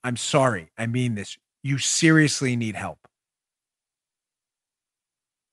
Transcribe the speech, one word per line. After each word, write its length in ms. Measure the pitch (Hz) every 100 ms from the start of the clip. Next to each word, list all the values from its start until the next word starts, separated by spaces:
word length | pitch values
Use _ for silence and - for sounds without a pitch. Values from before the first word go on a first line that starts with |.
I'm 140 | 123 120
sorry, 540 | - 156 131 101 82 -
I 100 | 117
mean 280 | 120 123 104
this. 220 | 95 - _ _
You 160 | 135 135
seriously 760 | - - 165 160 151 - 131 120
need 200 | 113 90
help. 300 | 92 76 _ _ _ _ _ _ _ _ _ _ _ _ _ _ _ _ _ _ _ _ _ _ _ _ _